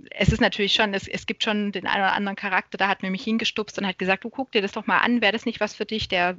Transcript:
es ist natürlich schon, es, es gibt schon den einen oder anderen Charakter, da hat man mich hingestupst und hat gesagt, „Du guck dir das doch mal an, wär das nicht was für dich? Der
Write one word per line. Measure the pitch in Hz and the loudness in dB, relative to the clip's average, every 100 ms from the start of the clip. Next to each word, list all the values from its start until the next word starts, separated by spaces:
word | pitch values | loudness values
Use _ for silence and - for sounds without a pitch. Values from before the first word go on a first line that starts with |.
| - | -12
es | - 196 | 0 2
ist | 220 | 4
natürlich | 214 190 196 | 2 2 2
schon, | - 214 | 2 2
es, | 196 - | 0 -4
es | 190 - | -6 -6
gibt | 220 | -4
schon | - 208 208 | -2 0 -2
den | 196 - | -4 -2
einen | 196 | 2
oder | 190 | 2
anderen | 185 202 196 | 2 -2 -4
Charakter, | 202 185 - 202 | -2 -2 -2 -2
da | 190 | 0
hat | 190 | 0
man | 190 | -2
mich | 190 | -4
hingestupst | - 226 220 - 214 - | 0 0 0 -2 -4 -4
und | 196 | -4
hat | 185 | -2
gesagt, | 185 190 | 0 0
„Du | 233 | -2
guck | - 262 | -8 -2
dir | 226 | 0
das | 196 | 0
doch | - 202 | -2 0
mal | - | 2
an, | - 240 | 4 4
wär | 214 | 2
das | 220 - | 2 -2
nicht | - | -2
was | 214 - | -4 -4
für | 214 | -6
dich? | 220 - | -4 -2
Der | 185 175 | 0 0